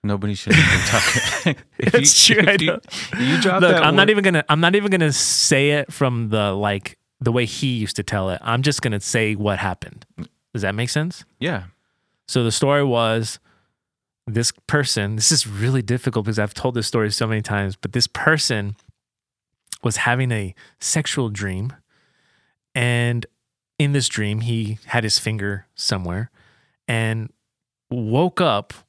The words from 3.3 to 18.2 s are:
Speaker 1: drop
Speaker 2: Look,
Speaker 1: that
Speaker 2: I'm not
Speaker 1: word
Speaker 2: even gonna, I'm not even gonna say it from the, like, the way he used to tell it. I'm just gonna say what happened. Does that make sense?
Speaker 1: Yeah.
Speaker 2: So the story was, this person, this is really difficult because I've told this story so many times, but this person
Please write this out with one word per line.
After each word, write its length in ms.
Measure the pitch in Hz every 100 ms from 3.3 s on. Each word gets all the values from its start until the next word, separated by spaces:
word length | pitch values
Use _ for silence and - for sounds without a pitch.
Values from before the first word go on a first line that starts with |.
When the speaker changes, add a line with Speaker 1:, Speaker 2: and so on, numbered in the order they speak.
| 160
Speaker 1:
drop 200 | 190 185
Speaker 2:
Look, 100 | 180
Speaker 1:
that 120 | 170
Speaker 2:
I'm 100 | 151
not 140 | 160 202
Speaker 1:
word 20 |
Speaker 2:
even 140 | 214
gonna, 200 | 196 170 -
I'm 100 | 151
not 140 | 170
even 160 | 196 208
gonna 220 | 190 160
say 580 | 135 - - - 139 143
it 220 | 147 135
from 380 | - 135 120 113
the, 220 | 107 101
like, 460 | 98 104 101 - - _ _
the 100 | 120
way 140 | 120
he 320 | 117 - 135 123
used 180 | 104 -
to 60 |
tell 280 | 98 104 95
it. 100 | 90
I'm 200 | - 117
just 200 | 139 139
gonna 180 | 123 104
say 360 | - 117 110 104
what 240 | 104 95
happened. 440 | 98 90 - - - - 82 _ _
Does 100 | 113
that 120 | 98
make 160 | 104 123
sense? 340 | 151 160 - - _
Speaker 1:
Yeah. 260 | 143 131 90 _ _ _ _ _ -
Speaker 2:
So 160 | 127
the 100 | 117
story 300 | 110 139 143
was, 560 | 143 120 113 113 110 - _ _ _ _ _ _ _ _ -
this 240 | 110 117 - -
person, 480 | 151 135 - 101
this 160 | 110 -
is 160 | 160 113
really 340 | 101 117 131
difficult 440 | 107 120 - 113
because 160 | 104 107
I've 140 | 104
told 200 | - 131
this 140 | 120 107
story 240 | 120 107
so 160 | 107 113
many 120 | 110
times, 360 | 104 104 98 98
but 160 | 104
this 160 | 123 -
person 680 | -